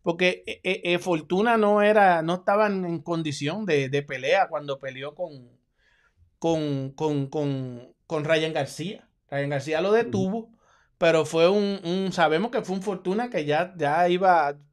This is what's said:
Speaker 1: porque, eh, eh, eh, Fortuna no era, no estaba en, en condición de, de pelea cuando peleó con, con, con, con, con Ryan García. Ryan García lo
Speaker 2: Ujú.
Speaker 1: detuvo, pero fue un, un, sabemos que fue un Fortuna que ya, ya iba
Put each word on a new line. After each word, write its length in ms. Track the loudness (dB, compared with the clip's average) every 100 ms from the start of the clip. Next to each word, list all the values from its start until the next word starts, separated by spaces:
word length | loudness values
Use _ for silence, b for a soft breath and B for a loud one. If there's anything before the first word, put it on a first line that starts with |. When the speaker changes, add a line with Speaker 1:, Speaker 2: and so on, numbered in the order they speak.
Speaker 1:
porque, 420 | -4 0 0 0 -8
eh, 140 | -8 -4
eh, 160 | -4
eh, 160 | -2 -2
Fortuna 560 | 0 -2 0 0 2 4
no 260 | 4 4
era, 400 | 4 6 6 4
no 120 | 0
estaba 340 | -2 0 2 2
en, 160 | 0
en 160 | -4 -6
condición 680 | -4 -4 -4 -4 -6 -4 0
de, 220 | 0 0
de 160 | -2
pelea 460 | -4 -6 0 2 0
cuando 300 | -4 -8 -10
peleó 360 | -10 -12 -12 -10
con, 340 | -12 -14 -20 _ _ _ _ _ _ _ _ -6
con, 520 | -2 0 0 -4 -6
con, 360 | -4 -2 -2 -2
con, 680 | -4 -2 -4 -6 -12 -18 _ -8
con 200 | -4 0
Ryan 260 | 0 0
García. 580 | -2 -6 -6 -10 -10 _ _ -10
Ryan 200 | -6 -4
García 280 | -4 -4 -2
lo 80 | 2
Speaker 2:
Ujú. 100 | 2
Speaker 1:
detuvo, 540 | 0 -2 -2 -4 -8 _ _ _ _ 0
pero 260 | 2 4
fue 240 | 2 4 4
un, 320 | 4 0 -4 -4
un, 260 | -2 -2
sabemos 400 | 2 2 2 0
que 120 | -4
fue 120 | -4 -4
un 60 |
Fortuna 480 | -4 -6 -4 -4 -2
que 160 | -4 0
ya, 280 | 0 -2 -2
ya 320 | 0 4 4
iba 500 | 4 4 4 2 -4 _